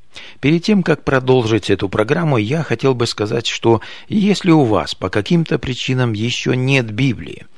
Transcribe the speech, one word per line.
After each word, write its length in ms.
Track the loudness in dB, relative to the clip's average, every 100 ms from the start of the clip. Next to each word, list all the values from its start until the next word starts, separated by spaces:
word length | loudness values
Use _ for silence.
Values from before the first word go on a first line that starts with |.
| -20 -20 -18 -4
Перед 220 | 0 0
тем, 200 | 2 2
как 220 | 2 -2
продолжить 680 | 0 0 2 2 2 0 0
эту 180 | -2 0
программу, 480 | -2 0 0 0 0
я 260 | 0 -2
хотел 320 | -2 -2 0
бы 120 | 0 -2
сказать, 400 | -2 -2 -2 -4
что 340 | 0 2 2 0 -16 -4
если 420 | 0 2 2 4
у 140 | 4
вас 300 | 4 2 -2
по 140 | -4 -4
каким-то 500 | -2 0 0 2 -2
причинам 540 | -4 -6 -2 0 0
еще 400 | -2 -4 -2 -2
нет 380 | 0 2 0 0
Библии, 560 | -2 -2 -2 -8 -14 -18